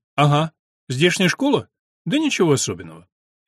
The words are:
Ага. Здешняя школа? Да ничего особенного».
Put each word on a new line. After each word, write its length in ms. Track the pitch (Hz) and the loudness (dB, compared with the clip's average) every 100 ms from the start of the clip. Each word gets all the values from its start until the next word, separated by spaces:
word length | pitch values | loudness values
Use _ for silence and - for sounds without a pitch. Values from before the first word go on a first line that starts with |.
| _ - | _ 0
Ага. 380 | 147 147 156 - _ _ - | 2 2 -2 -8 _ _ -10
Здешняя 420 | 131 175 - 185 | 0 0 2 0
школа? 400 | - 269 208 - _ _ _ - | 0 0 0 -4 _ _ _ -4
Да 120 | 269 | -2
ничего 360 | 302 - 175 | -2 0 2
особенного». 540 | 135 - 87 85 80 - _ _ _ | 2 -2 -8 -14 -20 -20 _ _ _